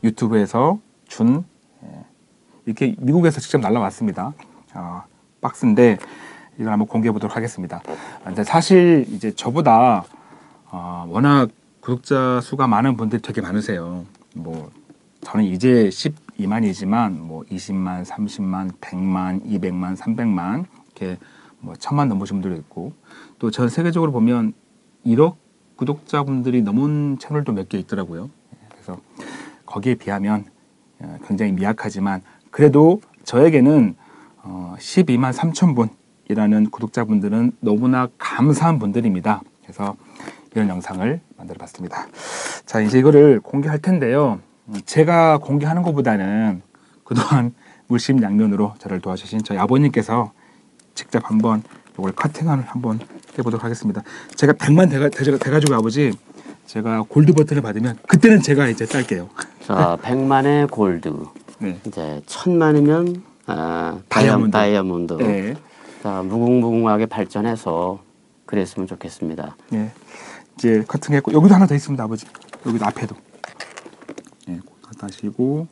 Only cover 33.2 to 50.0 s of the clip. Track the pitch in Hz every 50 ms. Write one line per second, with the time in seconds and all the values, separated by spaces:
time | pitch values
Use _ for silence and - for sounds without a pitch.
33.2 | _ - - 120 143 165 156 139 123 277 311 302 113 98 85 _ _ _ - -
34.2 | - - _ _ _ 95 92 92 90 87 90 - - - - 190 180 156 123 117
35.2 | 135 131 127 - - 170 156 - 190 180 139 120 113 107 - _ _ _ _ _
36.2 | _ _ 107 104 107 104 107 107 107 107 - - 117 107 - 127 117 107 110 104
37.2 | 95 101 104 110 117 123 120 _ - 110 107 107 123 127 131 127 127 123 _ _
38.2 | - - - - 123 151 147 139 160 170 165 139 110 101 98 120 117 113 95 90
39.2 | 82 - 107 98 - _ _ _ _ - 92 - 104 101 101 - _ - - -
40.2 | - - - - - _ - 113 107 101 90 90 - - - 92 92 120 147 170
41.2 | _ _ - _ - 85 85 - - - - - 90 85 - - - - - -
42.2 | - - - - - - - - _ - - 113 107 107 117 127 127 151 147 143
43.2 | 147 147 131 107 - - - 139 143 156 151 151 151 185 185 170 139 113 123 143
44.2 | 147 131 107 95 - _ _ _ _ - 107 101 - - - 156 156 160 170 170
45.2 | 165 160 156 147 151 - 139 143 143 151 165 175 175 175 151 139 127 123 110 101
46.2 | 95 95 104 110 113 110 95 90 - _ _ _ _ _ _ _ _ - - 120
47.2 | - - 151 135 120 120 120 _ _ - - _ _ _ 120 120 - - 135 131
48.2 | 113 101 101 107 110 107 101 98 104 104 107 - - 98 95 90 90 98 92 92
49.2 | - - 110 110 107 - 104 92 95 104 123 135 147 139 - 120